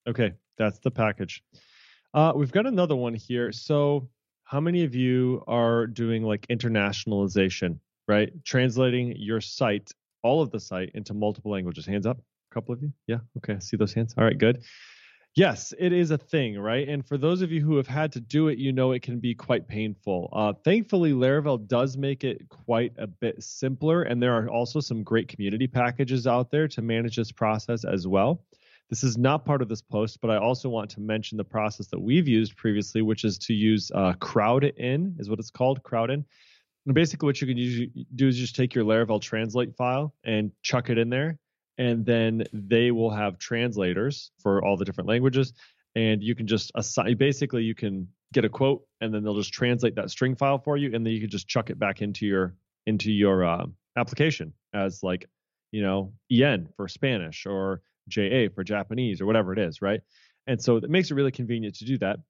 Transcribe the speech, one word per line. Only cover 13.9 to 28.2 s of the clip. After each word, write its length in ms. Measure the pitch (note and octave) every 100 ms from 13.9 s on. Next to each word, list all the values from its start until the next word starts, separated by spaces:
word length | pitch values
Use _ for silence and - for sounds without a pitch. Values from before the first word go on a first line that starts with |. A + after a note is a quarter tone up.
hands. 220 | - A2+ -
All 80 |
right. 140 | A2+ -
Good. 260 | A2 B2 - - - - - _ _ -
Yes, 360 | F#3 G#2+ - -
it 140 | F3+
is 180 | F3+ E3
a 80 | D3+
thing, 400 | - D#3+ A#2+ G2+
right? 300 | G#2 B2 C#3+
And 180 | C#3+ B2
for 100 | C#3+
those 260 | D3+ F3+
of 100 | F3+
you 80 | D#3+
who 160 | D3 D3
have 100 | C3
had 260 | C3+ D#3
to 80 | C3
do 280 | A2+ D3 D#3
it, 100 | A#2+
you 140 | C3+
know 180 | C3 C3
it 100 | B2+
can 180 | B2 A#2+
be 140 | A#2+
quite 340 | A#2 - A#2 -
painful. 640 | G#2+ A2 G2+ - F#2 F2
Uh, 220 | G#2 G#2+ -
thankfully, 480 | - G#3 G#3 G3 E3
Laravel 560 | C3 B2+ C#3+ D3 B2 G#2
does 280 | A#2+ C3+ C3
make 280 | C#3 C3
it 240 | C3 - -
quite 460 | - - A2+ A#2+ A#2+
a 80 | G#2+
bit 340 | F2+ A#2 -
simpler, 600 | - - C3 C3 D#3 E3+
and 180 | E3 A#2+
there 140 | B2
are 140 | A#2 A#2
also 320 | A2+ A#2+ D#3
some 240 | C#3 A2+
great 240 | G#2 A2+ -
community 400 | - G2+ A2 C3
packages 580 | B2 A#2+ A#2+ C3 C3 B2
out 240 | B2 B2+
there 160 | D3 D#3
to 140 | -
manage 320 | A2+ A2+ A#2
this 160 | A#2 A2+
process 540 | - G#2+ G#2+ - A#2
as 240 | F#2 F#2+ F2+
well. 340 | F#2+